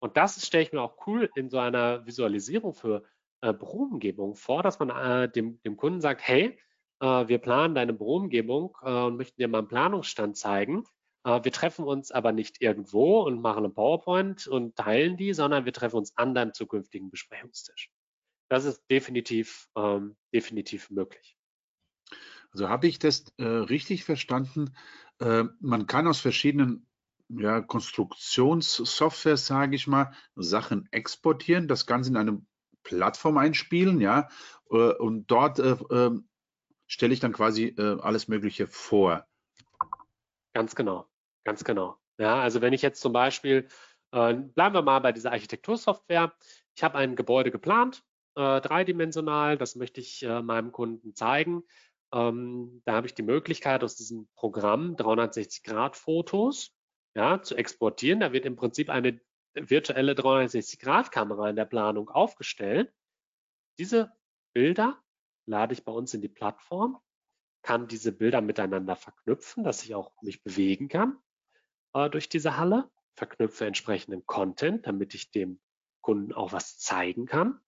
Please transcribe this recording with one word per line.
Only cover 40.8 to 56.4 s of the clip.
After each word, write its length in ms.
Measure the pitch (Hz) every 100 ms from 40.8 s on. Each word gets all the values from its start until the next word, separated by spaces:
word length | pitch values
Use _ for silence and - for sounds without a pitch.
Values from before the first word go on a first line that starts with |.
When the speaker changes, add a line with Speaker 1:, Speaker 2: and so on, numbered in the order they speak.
| 117 92 - _ _ _
Speaker 1:
ganz 200 | - 104
genau. 340 | - 104 90 - _ _
Ja, 240 | 107 123
also 220 | 123 113
wenn 100 | 120
ich 80 | 131
jetzt 220 | 143 -
zum 100 | 131
Beispiel, 560 | 120 131 131 139 135 131 - - _ _
äh, 200 | 127 117
bleiben 420 | 120 139 131 185
wir 80 | 196
mal 180 | 147 135
bei 120 | 131
dieser 200 | 113 117
Architektursoftware. 1000 | 120 - 110 - 226 - 196 _ 170 165 - _ - _
Ich 80 | -
habe 140 | 160 143
ein 180 | 135
Gebäude 360 | 127 120 127 127
geplant, 540 | - - 214 254 - _ _ _ -
äh, 260 | 139 135
dreidimensional, 960 | 135 160 185 170 165 160 156 151 147 147
das 180 | 123 -
möchte 240 | 123 -
ich, 220 | 123 -
äh, 180 | 123 117
meinem 320 | 117 113 117
Kunden 420 | - 117 113 110
zeigen. 500 | 104 110 139 160 175 170 _ _ _ _
Ähm, 720 | 123 117 117 123 123 120 - -
da 80 |
habe 120 | 110 123
ich 80 |
die 80 | -
Möglichkeit, 640 | 107 139 156 156 - 135
aus 120 | 120 -
diesem 320 | 110 113 107
Programm 600 | _ 113 104 104 113 170 165
dreihundertsechzig 680 | 110 113 117 120 104 -
Grad 320 | - 110 131
Fotos, 800 | - - 160 170 196